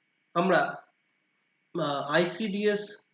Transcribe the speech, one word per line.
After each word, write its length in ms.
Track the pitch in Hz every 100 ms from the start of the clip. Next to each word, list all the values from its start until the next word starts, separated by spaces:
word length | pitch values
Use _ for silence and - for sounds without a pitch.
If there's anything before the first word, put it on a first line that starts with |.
| _ _ _
আমরা, 480 | 175 185 143 - - - _ _ _ _ _ _ _ _ 170
আহ, 320 | 151 139 139
আইসিডিএস 880 | 156 175 - 220 202 208 208 - - _